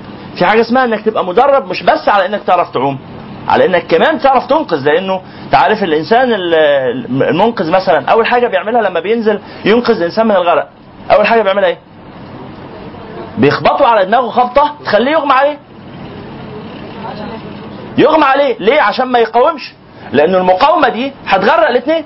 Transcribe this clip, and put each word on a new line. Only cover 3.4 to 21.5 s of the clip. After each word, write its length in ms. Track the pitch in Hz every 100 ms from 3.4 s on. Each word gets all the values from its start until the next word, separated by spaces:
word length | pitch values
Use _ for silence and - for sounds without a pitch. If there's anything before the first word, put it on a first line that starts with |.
| -
على 180 | - 147
إنك 200 | 175 165
كمان 320 | 165 226 -
تعرف 280 | 269 262 -
تنقذ. 380 | 294 294 156
لأنه 380 | 135 156 190 190 - - -
تعرف 300 | 135 175 208
الإنسان 500 | 196 156 156 226 254
ال-، 220 | 220 175 160 151 143 131 120 - 131
المنقذ 480 | 98 151 220 233 160
مثلًا 400 | 185 185 160 131
أول 160 | 208 220
حاجة 200 | 247 240
بيعملها 360 | 180 190 240
لما 180 | 202 175
بينزل 400 | 170 233 214 208 - -
ينقذ 320 | 170 233 240 208
الإنسان 300 | 170 190 226
من 100 | 196
الغرق، 320 | 175 151 - - - - -
أول 160 | 190 208
حاجة 160 | 226
بيعملها 260 | 196 196 185
إيه؟ 100 | 170 - - - - - - - - - - - - - - - -
بيخبطه 480 | 135 - - 294 269
على 180 | 226
دماغه 260 | 185 233 240
خبطة 440 | 196 240 277 294 -
تخليه 280 | - 208 247
يغمى 200 | 320 285
عليه. 260 | 262 285 294 - - - - - - - - - - - - - 208 - 196 214 226 214 208 214 - - -
يغمى 260 | 233 320
عليه 320 | 277 269 285 220
ليه؟ 220 | 190 294
عشان 260 | 214 214 247
ما 120 | 247
يقاومش، 540 | 226 233 277 311 - - - - -
لأنه 260 | 117 240 185
المقاومة 500 | 180 185 - 330 254
دي 240 | 214 269 - -
هتغرق 420 | 196 208